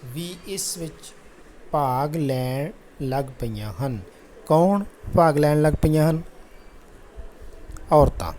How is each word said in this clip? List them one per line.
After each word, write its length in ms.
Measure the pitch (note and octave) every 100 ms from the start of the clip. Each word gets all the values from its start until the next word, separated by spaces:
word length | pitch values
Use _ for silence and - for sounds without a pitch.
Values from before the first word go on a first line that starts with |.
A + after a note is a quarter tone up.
ਵੀ 320 | C3 C3 F3 F3+ -
ਇਸ 320 | G3 - F3+
ਵਿੱਚ 360 | E3 - - - - - - - -
ਭਾਗ 460 | D#3 C#3 B2+ D3 D#3+
ਲੈਣ 540 | C#3+ C3 B2+ C3 D3+ - - -
ਲੱਗ 220 | C3+ C3 C3+ -
ਪਈਆਂ 340 | A#2 G#2+ G#2 F2
ਹਨ। 200 | C3+ A2+ F#2 - - - -
ਕੌਣ 380 | D#3 F3+ G3+ G3+ - - -
ਭਾਗ 220 | E3 D3
ਲੈਣ 240 | D3 D3+
ਲੱਗ 120 | D3+ D3
ਪਈਆਂ 280 | D#3+ D#3 D#3
ਹਨ? 120 | D#3+ E3 - - - - - - - - - - - - - - - -
ਔਰਤਾਂ। 400 | D3+ C#3 - E2+